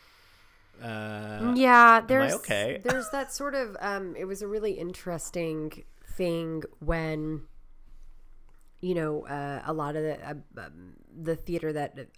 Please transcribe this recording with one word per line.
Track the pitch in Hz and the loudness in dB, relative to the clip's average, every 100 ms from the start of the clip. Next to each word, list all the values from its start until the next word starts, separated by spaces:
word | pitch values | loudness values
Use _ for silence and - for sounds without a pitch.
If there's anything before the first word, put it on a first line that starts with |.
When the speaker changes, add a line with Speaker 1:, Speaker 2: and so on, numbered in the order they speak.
| - - - - - - - 107 | -20 -20 -20 -20 -20 -20 -20 -14
Speaker 1:
uh, | 113 110 107 107 107 147 226 247 | -10 -8 -6 -8 -8 -4 0 4
Speaker 2:
Yeah, | 262 240 233 226 | 10 12 12 10
Speaker 1:
am | |
I | 220 | 6
Speaker 2:
there's, | 262 269 | 4 4
Speaker 1:
okay? | - - 202 160 147 | 2 0 0 0 0
<laughs> | |
Speaker 2:
there's | 247 262 240 | 0 -2 -2
that | 277 262 | -6 -6
sort | - 285 | -6 -4
of, | 269 240 190 | -2 -4 -6
um, | 202 196 185 | -6 -4 -6
it | 156 185 | -8 -8
was | 196 | -8
a | 202 | -6
really | 214 214 | -4 -2
interesting | - 175 185 - 165 - 175 165 156 156 - - - - | -4 -6 -8 -8 -8 -6 -4 -4 -4 -6 -10 -16 -20 -10
thing | - 180 165 165 160 - - | -2 0 0 -2 -6 -8 -4
when, | 151 165 160 156 156 156 120 - - - - - - - - - - - - - | -2 0 -2 -2 -4 -6 -10 -18 -20 -20 -20 -18 -18 -18 -20 -20 -20 -20 -20 -8
you | 180 | -2
know, | 175 156 151 - | 0 0 -4 -6
uh, | 143 143 139 | -8 -6 -6
a | 147 | -4
lot | 156 143 151 | -4 -2 -2
of | |
the, | 156 147 - | -2 -4 -8
uh, | 147 - - | -12 -14 -16
um, | 85 80 90 - - - | -16 -16 -20 -20 -20 -8
the | 160 160 | -4 -4
theater | - 170 156 | -4 -4 -2
that | 151 143 - - | -2 -4 -8 -16